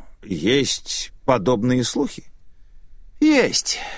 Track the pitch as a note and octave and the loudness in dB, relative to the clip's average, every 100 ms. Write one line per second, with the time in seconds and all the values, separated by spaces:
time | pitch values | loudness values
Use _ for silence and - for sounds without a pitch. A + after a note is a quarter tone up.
0 | - - - E2+ F2+ C#3 E3 - - - | -16 -14 -8 -2 0 2 0 -4 -6 -6
1 | - - - B2 F#2+ A#2+ B2 B2+ A#2 - | -8 -6 0 2 2 2 2 2 0 0
2 | C#3+ - - - - - - - - - | -4 -6 -16 -18 -20 -20 -20 -20 -20 -20
3 | - - D4+ C#4+ F3 - - - - | -12 0 4 6 4 2 -2 -4 -8